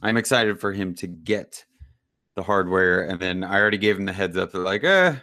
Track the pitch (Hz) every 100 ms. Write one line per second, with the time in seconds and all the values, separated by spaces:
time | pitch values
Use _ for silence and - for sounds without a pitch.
0 | 107 113 113 123 107 95 101 98 92 87
1 | 90 85 82 104 - - - _ - _
2 | _ _ _ - 92 98 90 95 92 90
3 | 85 90 92 90 92 101 107 104 104 95
4 | 98 95 92 92 90 92 95 104 170 190
5 | 180 135